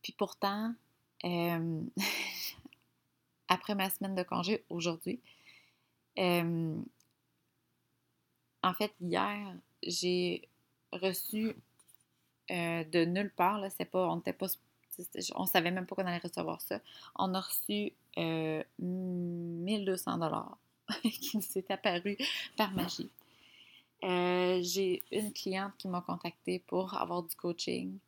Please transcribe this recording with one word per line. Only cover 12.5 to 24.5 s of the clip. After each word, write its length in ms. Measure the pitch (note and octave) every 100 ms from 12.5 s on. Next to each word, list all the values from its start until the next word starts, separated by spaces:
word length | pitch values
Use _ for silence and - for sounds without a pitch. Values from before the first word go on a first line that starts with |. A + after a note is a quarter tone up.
euh, 340 | F3+ E3+ E3+
de 200 | D#3 E3+ E3
nulle 240 | F3+ G3+
part, 280 | - F3+ G#3
là, 120 | G3
c'est 160 | - F3+
pas, 200 | F#3 F3+
on 80 | E3+
était 160 | F#3
pas, 140 | - F#3+ - _ _ _ - F3+ - -
on 120 | - F#3
savait 240 | F#3 E3+
même 160 | F#3 F3+
pas 100 | F#3+
qu'on 100 | F#3
allait 120 | E3+
recevoir 420 | E3+ - D#3+ E3+
ça. 200 | - G3+ - - - -
On 160 | F#3
a 80 | F#3
reçu, 520 | - - - G#3 G#3 - _ -
euh, 440 | E3 D#3+ D#3+ D#3 - -
mille 1080 | F3+ F#3 F#3 F3+ F3 F3 E3+ E3+ F3+ G#3+ G3
deux 100 | F#3
cents 220 | - F3
dollars 400 | E3 E3 - - _ _ -
<laughs> 140 | -
qui 360 | A3+ - - A3
nous 200 | - F#3+
est 120 | -
apparu 480 | F#3+ G#3 F3 F#3+ G3+ C#4 - - -
par 160 | G#3
magie. 360 | F#3+ F3+ - - - _ - - - - - _ _
Euh, 580 | F#3+ F3+ F3+ F3+ F3+